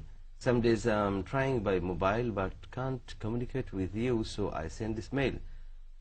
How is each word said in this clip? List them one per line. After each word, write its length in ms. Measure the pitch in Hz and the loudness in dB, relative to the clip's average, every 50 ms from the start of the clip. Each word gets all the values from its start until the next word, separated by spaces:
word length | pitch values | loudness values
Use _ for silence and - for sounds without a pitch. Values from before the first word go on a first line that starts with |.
| 147 - - - - - - - - | -4 -10 -12 -14 -14 -14 -12 -4 2
Some 120 | 131 120 | 2 4
days 240 | 123 113 120 113 107 | 6 6 6 4 4
I'm 420 | 101 117 107 104 104 101 98 98 95 | 4 4 4 4 4 4 2 0 -2
trying 420 | - - 139 135 135 135 123 98 | 0 0 0 2 2 2 2 2
by 160 | 104 98 92 | 4 2 2
mobile 480 | 85 92 92 80 95 95 101 117 123 120 | 2 0 0 2 4 4 4 4 2 0
but 480 | 104 101 95 92 - - - - - | 0 0 0 0 -2 -6 -12 -10 -6
can't 480 | - 127 131 131 120 - - - - - | -4 -2 -2 -2 -4 -6 -10 -12 -6 -4
communicate 540 | 107 113 120 123 120 - 131 123 - - 98 | -2 -2 -2 -2 -2 -2 -4 -4 -2 -2 -2
with 180 | 95 90 90 | -2 -2 0
you, 180 | 107 117 127 123 | 0 0 2 2
so 360 | 113 110 - - - 101 90 | 2 0 -2 -2 -2 -2 -2
I 320 | - - 80 80 - - 113 | -2 -2 -4 -4 -4 -4 -4
send 140 | 107 113 | -2 -2
this 180 | 110 - - - | -4 -4 -2 0
mail. 180 | 135 139 117 80 - - - - - - - - - - - - - | 2 2 2 0 -2 -6 -8 -10 -10 -10 -12 -12 -12 -14 -14 -16 -14